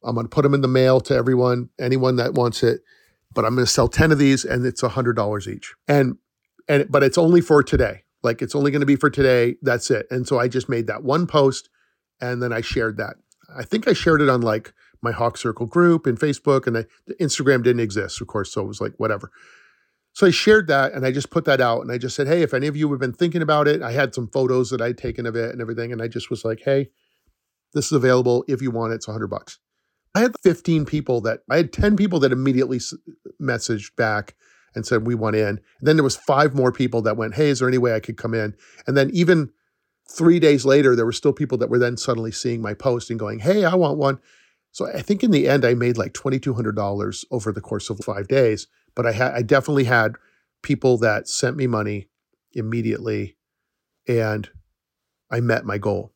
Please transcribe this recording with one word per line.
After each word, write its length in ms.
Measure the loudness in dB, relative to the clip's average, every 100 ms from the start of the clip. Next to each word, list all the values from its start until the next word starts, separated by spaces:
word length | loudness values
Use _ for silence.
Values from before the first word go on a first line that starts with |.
I'm 120 | -4 -6
gonna 120 | -4
put 160 | 0 2
'em 80 |
in 80 | 2
the 60 | 2
mail 320 | 2 4 4
to 120 | 2
everyone, 560 | 0 2 2 2 0 -4 _
anyone 360 | -2 0 2 0
that 180 | 0
wants 280 | 0 0 2
it. 180 | 0 0 _ _ _ _ _
But 100 | -2 0
I'm 80 |
gonna 120 | 0 0
sell 220 | 2 0
ten 240 | 4 4
of 60 | 6
these 260 | 4 4
and 220 | 0 -2 -2
it's 160 | -2
a 80 | -4
hundred 260 | -2 -2 0
dollars 320 | -2 -4 -8
each. 260 | -12 -14 -20 0
And, 300 | 2 2 -2 _ _ _ _ 0
and, 180 | 0 2
but 120 | 4
it's 160 | 4 4
only 220 | 6 6
for 200 | 6 4
today. 420 | 4 0 0 -4 _ _
Like, 200 | -4 -4
it's 120 | -4
only 160 | -2 0
gonna 160 | 0 2
be 100 | 2
for 140 | 2
today. 460 | 2 2 4 2 0
That's 280 | -2 -2 0
it." 160 | -2 -2
And 160 | -6 -2
so 100 | -2
I 80 | 0
just 200 | -2 -4
made 180 | -4 -4
that 160 | -6
one 220 | -2 -2 0
post 420 | 2 2 2 -12 _ _ _ _ _
and 220 | -8 -6
then 100 | -4
I 100 | -4
shared 340 | -4 -2 -2 -4
that. 180 | -10 -10 _ _ _ -16
I 80 |
think 240 | -4 -2 0
I 40 |
shared 280 | 0 2 4
it 60 | 4
on, 100 | 2
like, 300 | 2 -2 -4 _ _ _
my 100 | -8
Hawk 240 | -2 -4 -2
Circle 280 | -8 -6 -4
group 400 | 2 4 4 0
in 100 | -2
Facebook, 500 | -2 -2 0 0 0
and 120 | -4
I, 80 | -6 _ _
the 80 | -4
Instagram 460 | -4 0 2 4
didn't 160 | 4 2
exist, 400 | 0 -4 -6 -10
of 80 | -8
course. 240 | -8 -6
So 100 | -6
it 60 | -8
was 120 | -8
like, 140 | -10 -4
whatever. 320 | -4 -4 -8 _ -20 -20 _ _ _ _ _
So 120 | 2 2
I 40 |
shared 380 | 4 4 4 4
that 240 | 0 0
and 120 | -2 -2
I 60 |
just 180 | -2 -4
put 140 | -4 0
that 140 | 2
out 220 | 2 0
and 100 | -4
I 60 | -8
just 180 | -8 -6
said, 100 | -2
"Hey, 140 | 0
if 120 | 0
any 120 | -2 -4
of 80 | -2
you 140 | -4
have 100 | -2
been 120 | -4
thinking 280 | -2 -2 -2
about 260 | 0 2 2
it," 140 | 0
I 100 | -2
had 220 | -2 -2
some 140 | -4 -6
photos 420 | -2 0 0 0
that 100 | -2
I'd 160 | -4 -4
taken 280 | -8 -8 -6
of 100 | -6
it 160 | -6
and 80 | -8
everything. 300 | -8 -8 -8
And 100 | -8
I 60 | -8
just 220 | -8 -10
was 140 | -8
like, 160 | -6 -6
"Hey, 260 | -2 -2 -2 _ _ _ _ _ _ _ _
this 120 | -6 0
is 60 |
available. 520 | 2 4 2 2 0 0
If 140 | -4
you 80 | -4
want 200 | -4 -4
it, 40 | -6
it's 120 | -8
a 40 |
hundred 160 | -8 -6
bucks." 300 | -8 -12 -20 _ _ _ _ _
I 60 | 0
had 140 | 0 2
fifteen 420 | 0 2 0 0 0
people 340 | -4 -2 -2
that, 180 | -2 -4 _
I 60 | 0
had 140 | 0
ten 240 | 2 2 4
people 240 | 2 2
that 120 | 2
immediately 460 | 2 0 2 0 -2
s-, 160 | -8 -14 -20 -20 -20 -8
messaged 560 | -6 -4 -4 -6 -6 -4
back 400 | -2 -2 -6 _ _ _ _
and 120 | -12 -2
said, 200 | -2 0
"We 80 | -2
want 200 | -2 0
in." 120 | 0
And 120 | -4 _ _
then 140 | 2 4
there 80 |
was 120 | 2 -2
five 380 | 0 2 2
more 180 | 2 0
people 300 | 0 -2 0
that 140 | -2 -2
went, 180 | -4
"Hey, 140 | 0 0
is 100 | 0
there 80 | 0
any 100 | 0
way 160 | 0
I 60 | -2
could 160 | -6 -10
come 160 | -6
in?" 200 | -4 -6 -8 _ _ -2
And 100 | 0
then 140 | 2
even 360 | 2 4 4 2 _ _ _ _ _ _
three 280 | 2 4 6
days 240 | 6 4 4
later, 300 | 4 6 4
there 100 | 0
were 60 |
still 200 | 0 0
people 260 | 0 -2 -2
that 120 | 0
were 80 | 0
then 160 | 0 -2
suddenly 360 | -4 -4 -4
seeing 300 | -6 -6 -6
my 120 | -6
post 360 | -4 -2 -4 -4
and 80 | -8
going, 200 | -6 -4
"Hey, 240 | 0 2
I 100 | 2 2
want 220 | 2 0
one." 200 | -2 -2 _ _ _ _ _
So 120 | -10 -8
I 160 | -8
think 200 | -4 0
in 80 | 4
the 160 | 4 4
end, 160 | 4 2
I 80 |
made, 240 | 2 0 -2
like, 160 | -4
twenty-two 400 | -6 -4 -4 -2
hundred 220 | -4 -4 -4
dollars 480 | -4 -4 -6 -8 -8
over 220 | -6 -6
the 80 | -8
course 280 | -8 -8 -8
of 80 | -10
five 240 | -8 -8 -2
days. 400 | 2 2 0 -6 _ _
But 120 | -4 -2
I 60 |
ha-, 200 | 0 -2
I 80 | -2
definitely 420 | 2 0 2 0
had 300 | 2 2 2 -2 _ _ _ _
people 360 | -4 0 2 2
that 300 | 2 0 -4
sent 280 | -4 -4 -2
me 100 | -2
money 420 | -2 -4 -6 -10 _ _ _ _
immediately, 840 | -10 -6 -4 -2 -4 -4 -6 -6 _ _ _ _ _ _ _ -2
and 400 | -2 0 -4 -8 -18 _ _ _ _ _ _ _
I 100 | -4
met 240 | 0 0 -2
my 120 | -6
goal. 340 | -4 -4 -6